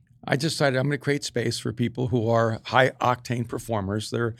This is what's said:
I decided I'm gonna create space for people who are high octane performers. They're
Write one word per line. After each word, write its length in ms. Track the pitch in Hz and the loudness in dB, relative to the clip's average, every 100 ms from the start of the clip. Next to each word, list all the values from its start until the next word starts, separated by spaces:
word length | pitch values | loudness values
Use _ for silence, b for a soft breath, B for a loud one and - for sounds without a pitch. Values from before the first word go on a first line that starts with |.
| _ _ - | _ _ -4
I 100 | 139 | -2
decided 420 | 156 - 143 127 | 0 2 2 2
I'm 80 | 135 | 0
gonna 120 | 143 | -2
create 260 | - 143 | 0 -2
space 340 | - 117 117 - | -2 -4 -2 -2
for 140 | 123 | -4
people 360 | 113 117 120 127 | -2 -2 0 0
who 200 | 127 110 | 0 2
are 320 | 117 113 110 - | 4 2 0 2
high 240 | 120 127 - | 4 4 4
octane 480 | 123 123 - 120 117 | 0 0 -2 -4 -4
performers. 600 | 139 - 110 95 107 107 | -8 -4 -4 -2 -4 -4
They're 240 | 117 117 | -4 -4